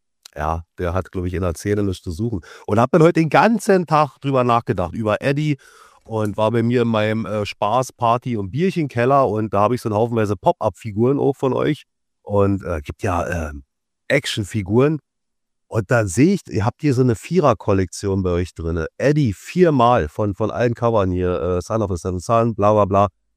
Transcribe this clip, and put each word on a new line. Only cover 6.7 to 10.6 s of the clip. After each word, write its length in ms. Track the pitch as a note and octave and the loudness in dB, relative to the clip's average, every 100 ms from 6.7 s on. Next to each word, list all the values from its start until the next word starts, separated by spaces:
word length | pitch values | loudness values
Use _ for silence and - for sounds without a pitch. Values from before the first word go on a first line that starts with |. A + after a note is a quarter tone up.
| B2 | 2
in 40 | A#2 | 2
meinem, 380 | A2 G#2+ A2 G2 | 0 0 -2 -4
äh, 200 | G#2+ G#2 | -6 -6
Spaß-, 480 | - G#2 B2 B2+ | -4 -2 0 -2
Party- 440 | - A#2 A#2+ B2+ A2 | -2 0 0 -2 -6
und 140 | F#2+ | -4
Bierchenkeller 760 | B2 F#3+ F3 D3 A#2+ B2 C#3 C3 | -2 -2 -2 -4 0 2 4 2
und 260 | G#2+ G#2+ | 0 -2
da 80 | G2+ | 2
hab 100 | G#2+ | 2
ich 100 | B2 | 0
so 80 | A#2 | -2
einen 60 | G#2 | 0
Haufenweise 400 | A#2 A#2 G#2 G2+ | 0 0 -2 0
Pop-Up-Figuren 840 | E3+ - | -2 0